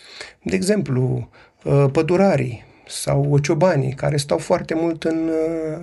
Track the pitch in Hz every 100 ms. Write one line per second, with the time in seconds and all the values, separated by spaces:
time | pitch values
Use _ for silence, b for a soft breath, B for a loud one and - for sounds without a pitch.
0 | B B B B - 190 185 208 135 127
1 | 127 127 117 b b b 147 143 139 156
2 | 156 180 196 147 127 110 B B B -
3 | - 139 143 143 143 156 185 151 131 131
4 | 143 147 - 170 - 175 - 160 170 165
5 | 165 160 160 160 160 165 160 156